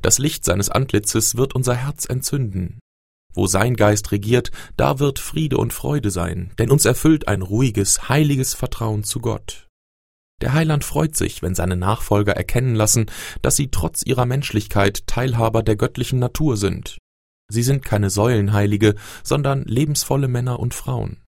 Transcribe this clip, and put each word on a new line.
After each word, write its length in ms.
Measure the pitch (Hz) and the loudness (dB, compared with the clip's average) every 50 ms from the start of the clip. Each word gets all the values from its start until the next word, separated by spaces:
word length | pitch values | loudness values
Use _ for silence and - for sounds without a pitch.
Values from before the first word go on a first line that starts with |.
Das 160 | - 98 95 | 4 4 2
Licht 260 | - 135 151 - - - | 4 2 -2 -2 -2 -2
seines 260 | - 87 95 98 - | 0 0 0 0 0
Antlitzes 680 | - 110 135 135 - 107 104 - - 110 110 - - | 0 0 0 2 0 0 0 2 0 0 0 0 0
wird 180 | 113 131 135 - | 0 -2 0 0
unser 200 | 131 127 127 120 | -2 0 0 0
Herz 300 | 123 127 143 147 - - | 0 -2 -6 -6 -8 -6
entzünden. 720 | - 123 127 127 - - 143 131 110 95 98 90 - - 113 _ _ _ _ _ _ _ _ _ _ - | -4 -4 -4 -4 -4 -2 -2 -2 -2 -4 -4 -6 -6 -8 -14 _ _ _ _ _ _ _ _ _ _ -2
Wo 140 | - 98 | 0 0
sein 280 | 95 87 92 104 123 123 | 2 2 2 2 2 2
Geist 360 | 113 107 104 104 104 - - | 4 4 4 4 2 0 -2
regiert, 400 | - 101 98 107 120 123 120 - - - - - - | -4 -2 0 2 2 2 2 0 -8 -8 -10 -12 -2
da 240 | - 131 135 143 131 | 0 2 2 2 2
wird 200 | 143 143 135 - | 0 -2 -2 -4
Friede 380 | - - - 156 160 147 127 | -10 -6 -4 -2 -2 0 0
und 140 | - - - | 0 0 -2
Freude 400 | - - - - 147 147 113 101 | -4 -6 -4 -2 -2 -2 -2 -2
sein, 400 | 92 90 87 87 85 87 90 - - | -2 -2 -4 -4 -4 -6 -8 -10 -2
denn 120 | - 113 113 | 0 4 6
uns 140 | 131 151 - | 6 6 6
erfüllt 460 | 113 127 - - 156 160 147 - - | 4 2 4 6 4 4 4 2 -2
ein 120 | 104 95 | -2 -2
ruhiges, 680 | 92 90 98 113 135 127 101 104 98 - - - - - | -2 -2 0 2 2 2 2 0 0 0 0 -2 0 0
heiliges 440 | 123 147 156 147 143 131 131 - - | 2 4 4 4 2 0 0 -2 -4
Vertrauen 520 | - - 123 - - 117 110 107 104 107 | -4 -4 -6 -4 -4 -2 -2 -2 -2 -4
zu 160 | - - 117 | -4 -6 -4
Gott. 460 | - 113 107 104 - - - - - _ _ _ _ _ _ _ _ _ _ _ _ _ _ _ | -4 -4 -4 -4 -6 -12 -14 -14 -18 _ _ _ _ _ _ _ _ _ _ _ _ _ _ _
Der 120 | 117 123 131 | -4 0 0
Heiland 300 | 156 165 156 151 143 - | 0 2 2 0 -2 -2
freut 320 | - - 143 156 160 - | -2 -2 -2 -2 -2 0
sich, 260 | - - - - - | -2 -4 -4 -4 -6
wenn 140 | - 90 92 | -6 -4 -2
seine 220 | 85 85 90 92 | -2 -2 -2 -2
Nachfolger 560 | 90 90 95 110 - - - 104 104 101 101 98 | -2 0 -2 -2 -2 0 2 2 2 2 2 0
erkennen 420 | - 92 - - 120 123 127 117 | -2 -2 0 0 0 2 2 2
lassen, 300 | 110 110 104 - 117 110 104 - - - - - - | 2 2 4 4 2 0 -2 -6 -12 -14 -12 -10 -2
dass 140 | - 127 113 | 0 0 2
sie 140 | - - 131 | 0 -2 -2
trotz 360 | - - - 80 - - - | -2 -2 -4 -2 -4 -6 -2
ihrer 200 | - 131 123 123 | -2 0 0 0
Menschlichkeit 800 | 120 127 139 147 - - 107 101 - - 107 98 101 101 - - | 0 0 -2 -4 -2 -2 -2 -2 0 0 2 2 2 0 -2 -4
Teilhaber 560 | - - - 123 135 117 117 113 113 110 113 110 | -2 0 0 0 0 0 2 0 2 2 2 2
der 140 | 113 110 | 2 2
göttlichen 420 | 104 - 127 - - 127 - 131 127 | 2 0 -2 -2 -4 -4 -2 0 0
Natur 380 | 120 113 - - 156 151 120 | 0 0 0 0 0 2 2
sind. 400 | 104 101 95 90 - - - - - _ _ _ _ _ _ _ _ _ _ | 2 0 -2 -2 -4 -8 -12 -14 -16 _ _ _ _ _ _ _ _ _ _
Sie 140 | 107 117 120 | -2 0 2
sind 220 | 127 135 135 131 | 2 0 0 0
keine 240 | - - 104 104 98 | 0 0 2 2 2
Säulenheilige, 840 | 95 104 104 120 123 110 101 101 104 104 101 101 107 101 113 107 101 101 - - - - - | 2 2 2 4 4 2 2 2 2 2 4 2 2 4 4 4 4 2 -6 -16 -18 -14 -4
sondern 400 | - 135 143 143 139 139 139 - | -2 0 0 2 0 0 -2 -2
lebensvolle 640 | - 110 123 151 147 147 - - - 135 139 139 | -2 0 0 0 0 0 -4 0 0 0 0 0
Männer 320 | 127 123 120 120 127 123 - | 0 0 -2 -2 -4 -4 -4
und 140 | - 123 123 | -4 -6 -6
Frauen. 480 | - - - 127 117 104 - - - - | -6 -6 -6 -4 -4 -4 -6 -8 -12 -18